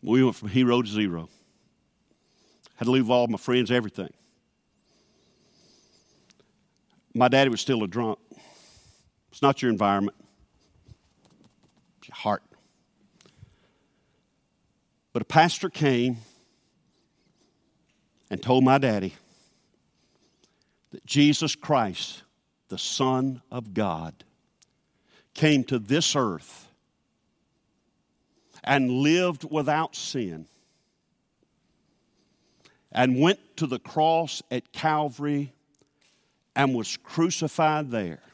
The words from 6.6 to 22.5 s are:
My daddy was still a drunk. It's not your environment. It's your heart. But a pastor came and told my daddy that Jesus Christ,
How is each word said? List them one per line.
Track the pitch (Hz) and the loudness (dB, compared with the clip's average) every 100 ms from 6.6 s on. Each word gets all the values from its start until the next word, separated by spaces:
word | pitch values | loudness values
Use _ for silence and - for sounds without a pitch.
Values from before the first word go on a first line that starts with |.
| _ _ _ _ _ | _ _ _ _ _
My | 117 123 | 2 4
daddy | 135 135 | 6 4
was | 113 | 0
still | - 123 | -2 -2
a | 104 | -2
drunk. | 110 117 104 _ - - - - - - - _ _ _ | -4 -4 -6 _ -20 -20 -20 -20 -20 -20 -20 _ _ _
It's | - | 0
not | 143 139 | 0 2
your | 127 | 0
environment. | 107 101 98 101 - - _ _ _ _ _ _ - _ _ _ _ _ _ _ _ _ _ | 2 2 2 -2 -8 -20 _ _ _ _ _ _ -20 _ _ _ _ _ _ _ _ _ _
It's | - | -20
your | - | -10
heart. | 107 101 _ _ _ _ _ _ _ _ _ _ - _ _ _ _ _ _ _ _ _ _ _ _ _ _ _ _ | -6 -6 _ _ _ _ _ _ _ _ _ _ -20 _ _ _ _ _ _ _ _ _ _ _ _ _ _ _ _
But | - | -10
a | |
pastor | - - 165 - 185 | 2 4 4 2 -6
came | - 147 123 127 117 110 - _ _ _ _ _ _ _ _ _ _ _ _ _ _ _ _ _ _ _ | 0 2 2 0 -2 -10 -20 _ _ _ _ _ _ _ _ _ _ _ _ _ _ _ _ _ _ _
and | 98 | -10
told | 120 127 | 0 4
my | 131 139 | 6 4
daddy | 135 104 95 - _ - _ _ _ _ _ _ _ _ _ _ _ _ _ _ _ | 4 -2 -4 -10 _ -20 _ _ _ _ _ _ _ _ _ _ _ _ _ _ _
that | - | -20
Jesus | - 143 147 143 156 | -4 4 4 4 -2
Christ, | - - 143 107 87 - - _ _ _ | -6 0 0 0 -4 -12 -14 _ _ _